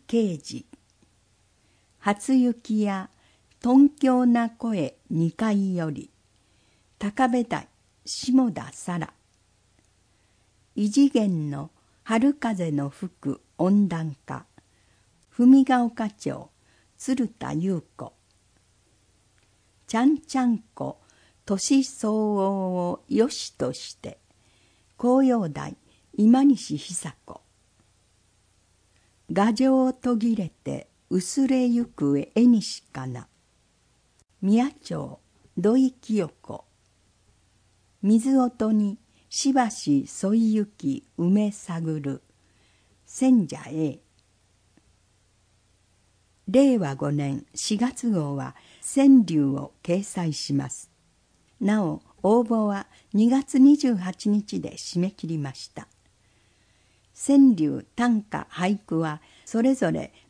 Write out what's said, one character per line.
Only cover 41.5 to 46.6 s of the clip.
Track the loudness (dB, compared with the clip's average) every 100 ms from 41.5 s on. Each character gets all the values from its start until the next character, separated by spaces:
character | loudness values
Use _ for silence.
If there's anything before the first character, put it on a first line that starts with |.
探 | -6 -10 -6 -6 -6
る。 | -6 -10 _ _ _ _ _ _ _ _
千 | _ -2 4 4 2
社 | -8 -10
栄。 | -6 -6 -6 _ _ _ _ _ _ _ _ _ _ _ _ _ _ _ _ _ _ _ _ _ _ _ _ 0
令 | 4